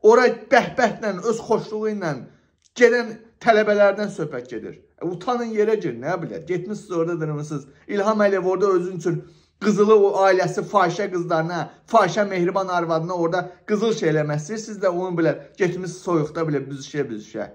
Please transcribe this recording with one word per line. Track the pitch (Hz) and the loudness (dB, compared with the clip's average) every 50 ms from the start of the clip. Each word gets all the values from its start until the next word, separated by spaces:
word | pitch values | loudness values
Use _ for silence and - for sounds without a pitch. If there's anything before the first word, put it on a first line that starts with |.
ora | - 214 233 247 247 233 | 8 8 8 8 6 4
bəhbəhlə, | - - - - 269 240 208 - - - 247 208 - - 233 214 185 180 - | 2 0 0 4 4 4 4 2 0 0 0 0 0 -2 -4 -6 -4 -2 -2
öz | 233 220 226 | -4 -4 -4
xoşluğu | - - 226 202 - - 220 214 214 214 | -2 -2 -2 -2 -2 -6 -8 -4 -4 -4
ilə | 214 202 185 160 139 123 - - _ _ _ _ _ _ _ _ _ - | -4 -4 -4 -6 -6 -6 -10 -18 _ _ _ _ _ _ _ _ _ 4
gedən | 247 233 240 247 226 220 - - - _ _ _ | 6 6 6 2 -2 -4 -10 -14 -18 _ _ _
tələbələrdən | - 240 220 208 214 208 208 208 202 196 190 202 208 196 - | 2 4 4 4 4 4 4 6 4 4 4 2 -4 -6 -4
söhbət | - 156 - 143 123 123 - 120 | -6 -8 -6 -6 -10 -10 -10 -12
gedir. | 107 104 92 - - _ _ _ _ | -10 -10 -12 -16 -16 _ _ _ _
Ə, | - | -8
utanın, | 170 185 170 - 262 247 240 240 226 220 | -8 -6 -6 -4 -4 -2 -2 -4 -4 0
yerə | 208 208 214 220 196 | 0 2 2 2 0
gir, | 175 143 117 117 | -2 -6 -6 -6
nə | 127 156 185 180 | -4 -4 -4 -4
bilək. | 160 120 104 85 151 | -6 -8 -10 -12 -6
Getmişsiniz | 160 180 175 180 202 208 - - - | -6 -6 -6 -4 -6 -10 -10 -8 -6
orada | 175 170 165 170 175 160 | -2 -2 -2 -2 -2 -4
durmusunuz. | 160 156 151 147 147 151 156 143 - - _ _ _ - | -4 -6 -4 -6 -6 -8 -8 -10 -10 -14 _ _ _ -6
İlham | 202 202 196 214 220 214 | -4 0 0 0 2 2
Əliyev | 208 202 196 185 175 | 2 2 2 2 0
orada | 185 185 185 208 202 185 180 | 0 0 2 2 2 2 0
özün | 180 185 185 165 | 0 -2 -8 -4
üçün | 156 180 160 156 - - - _ _ _ _ _ | -4 -4 -4 -4 -6 -12 -20 _ _ _ _ _
qızılı | - 214 185 190 208 208 220 | -2 0 2 4 6 6 6
o | 214 196 196 - 190 196 | 6 6 4 4 4 4
ailəsi | 196 185 185 180 165 - 208 175 - | 4 4 4 2 0 -2 -4 -6 0
fahişə | - 202 180 170 156 180 202 185 | 2 2 2 2 0 -4 -6 -4
qızlarına, | 180 175 170 165 170 160 160 165 180 165 131 - - _ _ | -4 -6 -2 0 0 0 0 -2 -4 -6 -6 -8 -12 _ _
fahişə | _ - 233 196 165 156 214 208 196 | _ 4 4 4 4 2 -2 -2 0
mehriban | 190 180 175 180 185 196 190 180 | 0 0 0 0 0 -2 -2 -2
arvadına | 180 175 170 160 165 160 165 175 185 | -2 -2 0 0 -2 -2 -2 -4 -2
orada | 175 170 165 175 180 170 - - _ _ | -2 -2 0 0 -2 -4 -6 -14 _ _
qızıl | - 214 196 220 226 208 | -4 -2 0 0 -2 -2
şey | - - 156 | 0 0 0
eləmək | 151 156 147 147 147 151 | 0 0 0 -2 -4 -6
istəyir. | 151 - 220 220 220 | -6 -8 -10 -10 -10
Siz | 233 214 190 | -12 -8 -2
də | 196 185 | -2 0
onu | 175 175 185 185 175 165 | 0 0 -4 -4 -2 0
belə | 165 156 135 - - - _ | 0 0 0 -2 -10 -20 _
getmişsiniz | - 196 170 - 180 185 170 - - | -2 -2 -2 0 -4 -8 -10 -10 -8
soyuqda | - 185 175 156 147 - - 170 160 | -4 -2 0 0 -2 -2 -4 -4 -2
belə | 156 147 139 127 | -2 -2 -4 -4
büzüşə, | 135 139 135 - - - 147 131 120 | -6 -12 -14 -14 -8 -6 -6 -6 -6
büzüşə. | 110 107 104 - - 110 101 - | -8 -12 -12 -12 -10 -10 -10 -10